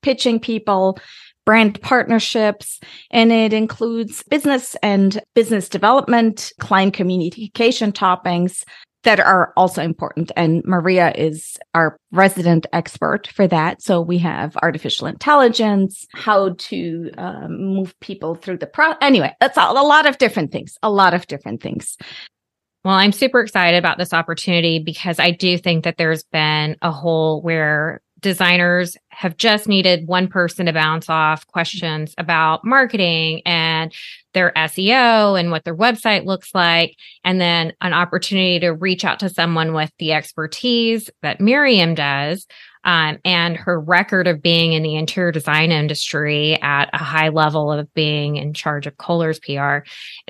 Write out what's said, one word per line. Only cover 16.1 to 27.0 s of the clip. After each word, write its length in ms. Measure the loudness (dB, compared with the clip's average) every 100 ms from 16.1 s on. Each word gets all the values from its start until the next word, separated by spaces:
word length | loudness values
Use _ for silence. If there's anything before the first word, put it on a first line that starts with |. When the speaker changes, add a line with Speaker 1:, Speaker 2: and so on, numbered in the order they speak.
Speaker 1:
how 360 | -8 0 0 0
to, 600 | -4 -10 -8 -8 -8 -10 -10
um, 400 | -10 -10 -10 -8
move 420 | -4 -4 -6 -10
people 360 | -16 -10 -8 -8
through 220 | -8 -10
the 100 | -6
pro-, 260 | 0 0 2
anyway, 320 | 4 4 2 0
that's 180 | 0 4
a, 40 |
a 200 | 2 4
lot 240 | 4 6 4
of 140 | 2
different 320 | 0 0 -4
things, 260 | -6 -12 -6
a 80 | -2
lot 240 | 4 4 2
of 100 | -2
different 380 | -12 -10 -10
things. 340 | -10 -10 -12 -14 -18 -20 -20 _ _ _ _ _
Speaker 2:
Well, 100 | 0
I'm 200 | 2 4
super 260 | 2 2 2
excited 380 | 0 0 2 2
about 200 | 2 -2
this 160 | -2
opportunity 640 | -2 -2 -4 -2 0 2 0
because 400 | -4 -8 -6 0
I 140 | 0
do 260 | 2 0 0
think 280 | 0 -2 -2
that 120 | -2
there's 260 | -2 -2 -4
been 500 | -2 0 0 -2 -4
a 100 | -6
hole 500 | -4